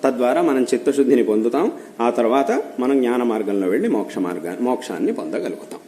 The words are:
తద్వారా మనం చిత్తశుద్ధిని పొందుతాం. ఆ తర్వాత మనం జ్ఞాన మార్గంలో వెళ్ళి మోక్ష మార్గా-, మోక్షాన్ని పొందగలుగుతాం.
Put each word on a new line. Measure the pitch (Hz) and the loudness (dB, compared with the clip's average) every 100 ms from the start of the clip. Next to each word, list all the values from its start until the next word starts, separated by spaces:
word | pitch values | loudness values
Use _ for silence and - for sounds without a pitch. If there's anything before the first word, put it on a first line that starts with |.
తద్వారా | 139 123 123 143 | 0 2 2 2
మనం | 170 135 120 | 2 2 2
చిత్తశుద్ధిని | 123 143 139 131 127 | 2 0 2 4 4
పొందుతాం. | - 107 113 135 190 - - - | 4 2 2 0 -2 -4 -16 -2
ఆ | 120 | 0
తర్వాత | 120 113 131 139 247 - - | 2 2 2 2 -2 -4 -4
మనం | 127 139 | 0 2
జ్ఞాన | 120 123 | 2 2
మార్గంలో | 120 110 104 101 92 | 0 0 -2 -2 0
వెళ్ళి | 104 226 | 0 0
మోక్ష | 123 95 - | -2 -2 -4
మార్గా-, | 90 87 82 90 | -4 -4 -8 -4
మోక్షాన్ని | 123 - - 85 107 | -2 -2 -4 -4 -2
పొందగలుగుతాం. | - 82 - - - - - | -4 -6 -6 -6 -8 -12 -16